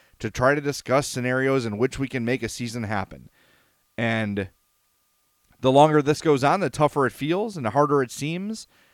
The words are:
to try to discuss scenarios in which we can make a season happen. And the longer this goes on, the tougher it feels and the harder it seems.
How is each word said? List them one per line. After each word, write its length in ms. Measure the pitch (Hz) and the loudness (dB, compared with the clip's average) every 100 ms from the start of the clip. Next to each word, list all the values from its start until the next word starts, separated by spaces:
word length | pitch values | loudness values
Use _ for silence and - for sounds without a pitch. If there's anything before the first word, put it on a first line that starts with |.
| _ - | _ -10
to 120 | 110 | -8
try 240 | - 127 147 | 0 0 2
to 60 | |
discuss 440 | 143 135 - 135 - | -2 -6 -2 0 0
scenarios 600 | 127 123 127 135 135 113 | -4 -4 0 0 0 -2
in 120 | 104 | -2
which 220 | 127 - | -2 -2
we 80 | 135 | -6
can 180 | 131 117 | -4 -4
make 160 | 131 | -4
a 80 | 113 | -4
season 340 | - 120 120 | -8 -10 -8
happen. 460 | 104 104 92 69 62 _ _ _ _ _ _ - | -6 -6 -6 -12 -20 _ _ _ _ _ _ -6
And 520 | 117 113 104 101 95 _ _ _ _ _ _ _ _ _ _ _ | -2 -2 -2 -4 -6 _ _ _ _ _ _ _ _ _ _ _
the 120 | 127 | 4
longer 300 | 139 156 151 | 6 8 6
this 200 | 139 151 | 2 2
goes 220 | 160 139 | 2 2
on, 180 | 143 190 | 4 2
the 80 | 151 | 0
tougher 360 | - 147 147 127 | 0 0 2 0
it 60 | |
feels 460 | - 147 180 220 185 | 0 -4 -2 -4 -4
and 80 | 113 | -2
the 60 | |
harder 300 | 135 147 143 | 2 2 2
it 80 | 123 | 0
seems. 580 | - 147 175 202 220 - _ _ | -4 -6 -6 -8 -10 -14 _ _